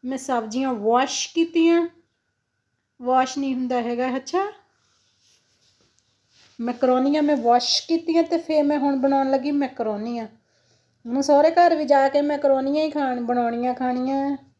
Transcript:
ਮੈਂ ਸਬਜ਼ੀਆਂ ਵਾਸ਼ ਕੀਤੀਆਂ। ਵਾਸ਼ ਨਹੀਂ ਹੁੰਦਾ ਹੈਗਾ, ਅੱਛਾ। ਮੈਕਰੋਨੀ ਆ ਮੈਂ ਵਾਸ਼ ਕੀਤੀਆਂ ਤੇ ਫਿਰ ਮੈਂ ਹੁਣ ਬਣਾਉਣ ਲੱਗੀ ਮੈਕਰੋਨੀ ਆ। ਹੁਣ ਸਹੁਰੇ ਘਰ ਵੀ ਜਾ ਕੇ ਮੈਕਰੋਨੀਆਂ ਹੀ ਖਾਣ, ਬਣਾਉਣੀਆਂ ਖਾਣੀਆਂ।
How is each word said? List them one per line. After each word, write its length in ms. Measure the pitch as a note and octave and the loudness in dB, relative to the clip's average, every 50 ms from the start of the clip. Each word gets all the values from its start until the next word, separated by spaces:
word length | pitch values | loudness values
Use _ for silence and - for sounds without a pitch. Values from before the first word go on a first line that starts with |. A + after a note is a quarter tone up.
| _ | _
ਮੈਂ 120 | B3+ C4+ C4+ | -10 -10 -10
ਸਬਜ਼ੀਆਂ 560 | C4 - C4 A#3+ A3 A3 G#3+ B3 C4+ C4+ B3+ | -6 -4 -4 -4 -4 -4 -6 -4 -4 -2 -4
ਵਾਸ਼ 600 | G#3+ G3+ A3 A#3 B3 C4 C4+ - - - - - | -2 0 2 2 2 2 0 -2 -6 -8 -6 0
ਕੀਤੀਆਂ। 540 | E4 E4 E4+ - E4+ E4 E4 E4+ E4+ E4+ E4+ _ _ _ _ _ _ _ _ _ _ _ _ _ _ _ _ _ _ _ _ _ _ | 0 -2 0 2 2 4 4 4 4 2 0 _ _ _ _ _ _ _ _ _ _ _ _ _ _ _ _ _ _ _ _ _ _
ਵਾਸ਼ 360 | B3 B3 B3+ C4 C4 C4 - C#4+ | -4 0 2 2 2 0 -2 -6
ਨਹੀਂ 180 | C#4 C4+ C4+ | -4 -4 -4
ਹੁੰਦਾ 260 | B3 B3+ B3 B3+ B3 | -4 -4 -2 -2 -2
ਹੈਗਾ, 360 | A#3 A#3 A#3+ A#3+ B3 B3+ B3 C4+ | -2 -2 -2 -2 -2 -2 -4 -6
ਅੱਛਾ। 340 | C4 - - F4+ G4 G#4 G#4 - _ _ _ _ _ _ _ _ _ _ _ _ _ _ _ _ _ _ _ _ _ _ _ _ _ _ _ _ _ _ _ _ _ _ _ _ _ _ _ _ | -8 -4 -2 -2 -2 -2 -6 -14 _ _ _ _ _ _ _ _ _ _ _ _ _ _ _ _ _ _ _ _ _ _ _ _ _ _ _ _ _ _ _ _ _ _ _ _ _ _ _ _
ਮੈਕਰੋਨੀ 560 | A#3 A#3+ B3 B3 C4+ B3+ B3+ B3+ C4 C#4 C#4+ | -6 -6 -4 0 2 2 2 2 2 2 2
ਆ 60 | D#4 | 2
ਮੈਂ 160 | D4+ D4 D4 C4+ | 2 2 0 0
ਵਾਸ਼ 500 | A3+ A#3 A#3+ B3 B3 - - - - - | 2 2 2 2 2 0 -4 -4 -2 -2
ਕੀਤੀਆਂ 360 | E4 E4 E4 - D#4+ E4 E4 | -2 -2 -2 0 0 0 0
ਤੇ 140 | E4 E4+ E4 | 0 0 -4
ਫਿਰ 260 | E4 - D#4 D4+ D4 | -2 0 0 0 2
ਮੈਂ 160 | C#4+ D4 C#4+ | 2 0 0
ਹੁਣ 160 | C4 C#4+ C#4 | 0 0 -2
ਬਣਾਉਣ 360 | C4+ B3+ C#4 C#4 C#4 C4+ C4+ | 0 0 2 2 2 2 2
ਲੱਗੀ 200 | C4+ C4+ B3+ C#4+ | 0 -2 0 -2
ਮੈਕਰੋਨੀ 680 | D4 C#4+ C#4 B3+ C4 - A#3 A3 G#3+ G#3 G#3+ A#3 A#3+ A#3+ | -2 -2 -2 -2 -4 -6 -4 -4 -4 -4 -6 -6 -8 -8
ਆ। 60 | A3 G#3+ _ _ _ _ _ _ _ _ _ _ _ _ _ _ _ | -8 -10 _ _ _ _ _ _ _ _ _ _ _ _ _ _ _
ਹੁਣ 160 | A#3 A#3+ C4+ | -6 -4 -2
ਸਹੁਰੇ 300 | C#4 C4+ D4 C#4 D4+ D#4+ | 2 4 4 6 6 4
ਘਰ 240 | E4 F4 F4 F4 E4 | 4 6 4 4 4
ਵੀ 100 | D4+ D4+ | 2 2
ਜਾ 220 | B3 C#4+ C#4 C4+ C#4 | 4 4 4 4 4
ਕੇ 120 | C#4 C#4+ | 2 2
ਮੈਕਰੋਨੀਆਂ 640 | C#4+ D4 D4 C#4+ C#4+ C#4 C4+ C4 C4 C4+ C#4+ D4+ D#4 | 0 0 -2 0 2 2 2 2 0 -2 -2 0 -2
ਹੀ 40 | D#4 | -2
ਖਾਣ, 320 | D4+ D4+ C#4+ C4 B3+ B3 | -2 -2 -4 -2 -4 -4
ਬਣਾਉਣੀਆਂ 520 | A#3+ A#3 B3 A#3+ A#3+ A#3 A#3 A#3 A#3+ B3+ B3 | -4 -2 -2 0 0 -2 -2 -4 -4 -4 -4
ਖਾਣੀਆਂ। 640 | B3+ C4 B3+ B3 B3+ B3+ C4 C4+ C#4 C#4 C#4 C#4 C4+ - _ _ _ | -2 -4 -4 -2 -2 -2 -2 -2 -2 -2 -2 -4 -6 -8 _ _ _